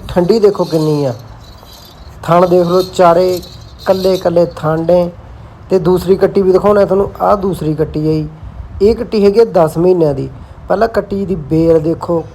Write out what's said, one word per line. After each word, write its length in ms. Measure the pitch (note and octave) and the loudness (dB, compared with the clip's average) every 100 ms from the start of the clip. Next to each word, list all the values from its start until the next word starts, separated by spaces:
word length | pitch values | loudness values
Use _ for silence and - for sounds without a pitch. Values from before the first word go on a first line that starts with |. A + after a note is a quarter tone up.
| - | -2
ਠੰਡੀ 320 | F#3 F3 A3+ | -2 2 4
ਦੇਖੋ 240 | G3+ G3 | 2 2
ਕਿੰਨੀ 420 | E3+ D#3+ D#3 D3 C#3 | -2 -2 0 0 -2
ਆ, 80 | A2+ - - - - - - - - - - | -6 -14 -20 -20 -20 -20 -20 -20 -20 -20 -14
ਥਣ 240 | - F3 F3+ | 0 2 4
ਦੇਖ 200 | F3+ E3+ | 2 2
ਲਓ 140 | F3+ | 0
ਚਾਰੇ 600 | F3+ - F3 E3+ F#3 F3+ - - - - - | 0 2 4 4 2 -2 -8 -20 -20 -8 -2
ਕੱਲੇ 300 | F#3+ F#3 F3+ | 0 0 0
ਕੱਲੇ 280 | F3+ E3+ E3+ - | 0 0 0 -2
ਥਣ 260 | D#3 D#3+ | -4 -2
ਨੇ। 280 | E3 F3+ F3 F3 - - - - - | 2 0 0 -6 -20 -20 -20 -20 -2
ਤੇ 100 | F#3+ | 0
ਦੂਸਰੀ 360 | E3+ F3+ F3 F#3+ | 2 0 2 2
ਕੱਟੀ 260 | F#3+ G3 | 2 2
ਵੀ 100 | F#3+ | 2
ਦਿਖਾਉਣਾ 340 | F#3 G3 G#3 F#3 | 2 4 2 2
ਤੁਹਾਨੂੰ, 240 | F#3+ G3 - | 0 -2 -2
ਆਹ 140 | F#3 G3+ | 0 0
ਦੂਸਰੀ 360 | G3 F3 D#3 D3+ | -2 -4 -4 -4
ਕੱਟੀ 320 | D3+ D#3 D#3 | -4 -2 -2
ਹੈ 60 | |
ਜੀ। 140 | D#3 D3+ - - - - - | -2 -4 -12 -18 -16 -16 0
ਇਹ 140 | G3 A3+ | 0 0
ਕੱਟੀ 280 | A#3 A3 G3+ | -2 2 2
ਹੈਗੀ 140 | G3+ | 4
ਆ 60 | A3+ | 2
ਦਸ 320 | F3+ D#3+ D#3+ | 2 0 2
ਮਹੀਨਿਆਂ 360 | F3+ F3+ D#3 | 2 2 2
ਦੀ। 160 | C3+ C3+ - - - - | 0 -8 -12 -20 -20 -4
ਪਹਿਲਾਂ 200 | F#3 A3+ | -2 0
ਕੱਟੀ 380 | G#3 - G3 F#3+ | -2 -4 -6 -4
ਦੀ 100 | F#3 | -6
ਬੇਲ 440 | C3+ D#3+ E3 E3 | -2 0 2 2
ਦੇਖੋ 400 | D#3 D#3+ - E3+ D#3 | 0 -4 -4 -4 -6